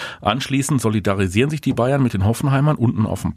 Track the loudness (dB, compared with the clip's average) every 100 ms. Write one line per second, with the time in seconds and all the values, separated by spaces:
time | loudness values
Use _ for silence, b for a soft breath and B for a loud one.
0 | B B -2 -2 -2 -2 0 0 0 0
1 | 0 0 0 2 0 0 -2 0 2 2
2 | 0 2 0 0 0 2 2 2 0 0
3 | -2 -2 -6